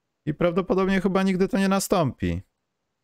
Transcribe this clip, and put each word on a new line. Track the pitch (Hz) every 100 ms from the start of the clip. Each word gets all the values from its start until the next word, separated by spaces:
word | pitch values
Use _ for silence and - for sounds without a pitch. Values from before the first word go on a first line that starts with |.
| _ _ 151
I |
prawdopodobnie | 151 170 170 180 190 190 190
chyba | 196 190
nigdy | 190 180 190
to | 190
nie | 196
nastąpi. | 196 - 196 139 - 87 85 - _ _ _ _ _